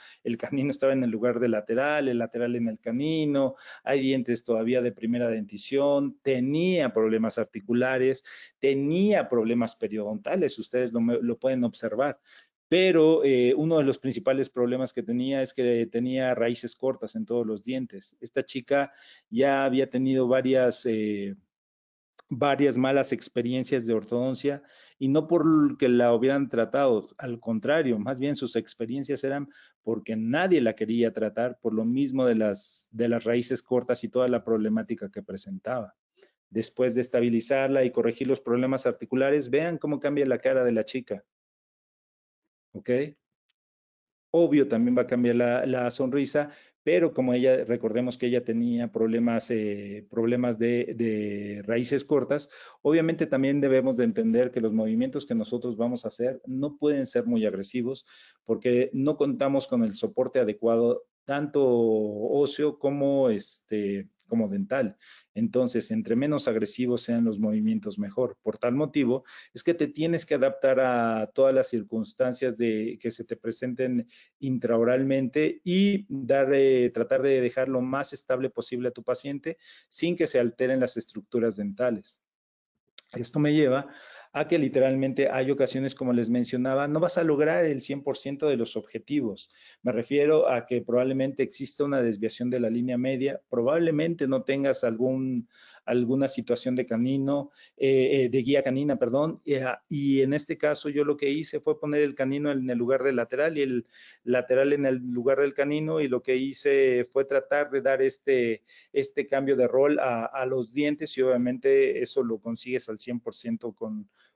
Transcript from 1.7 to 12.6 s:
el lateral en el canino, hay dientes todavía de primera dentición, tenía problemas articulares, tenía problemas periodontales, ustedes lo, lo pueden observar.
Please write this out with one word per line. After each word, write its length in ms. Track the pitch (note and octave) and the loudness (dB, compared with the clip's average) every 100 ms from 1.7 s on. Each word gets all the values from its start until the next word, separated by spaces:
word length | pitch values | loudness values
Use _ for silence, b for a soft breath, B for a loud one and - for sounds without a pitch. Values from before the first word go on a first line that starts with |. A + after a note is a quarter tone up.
| A#2 C#3+ D3+ C3+ | -2 0 0 0
el 100 | A#2+ | -2
lateral 380 | A#2 A#2 A#2+ A#2+ | -2 -4 -4 -2
en 100 | A#2 | -4
el 140 | A2 | -4
canino, 760 | A2+ A#2+ D3+ D#3+ D3 C#3 C3 - B B | -6 -4 -2 0 0 0 -2 -4 B B
hay 160 | - C#3 | -2 0
dientes 420 | C3+ C3 A#2+ A2+ | 0 0 -2 -4
todavía 400 | - A2 A2+ B2+ | -2 -2 0 0
de 80 | B2 | -2
primera 380 | G2+ A2+ A#2+ A#2+ | -4 -4 -2 -2
dentición, 920 | A2+ G2+ G#2 - C#3 C#3+ C#3+ C#3 - | -4 -6 -10 -4 0 2 2 -2 -4
tenía 720 | C#3 B2+ C3 D#3 F3+ F3+ B2+ | -2 0 0 0 0 0 0
problemas 460 | A2+ A2 A2 A2 A#2 | 2 2 2 0 -2
articulares, 840 | G#2+ A2 A2 A#2+ B2+ C3 C3 C3 - B B B | -6 -6 -2 0 0 2 0 0 -8 B B B
tenía 680 | C#3 C#3 C#3+ F3 G#3 F#3 B2+ | 0 2 0 2 4 2 2
problemas 480 | A#2+ A2 A#2+ A2+ - | 0 2 0 0 -4
periodontales, 840 | G#2 G#2+ G#2 G#2+ - F#3 C#3+ - | -6 -6 -6 -6 -4 -2 -2 -4
ustedes 340 | - B2 B2 | -4 -2 0
lo, 80 | A#2 | 0
lo 380 | A#2 A#2+ A#2+ A#2 | 0 0 -2 -2
pueden 240 | C3 B2+ | -2 0
observar. 560 | A#2+ - A2+ A2 C#3+ - b b b _ | -2 -2 -6 -2 -2 -4 b b b _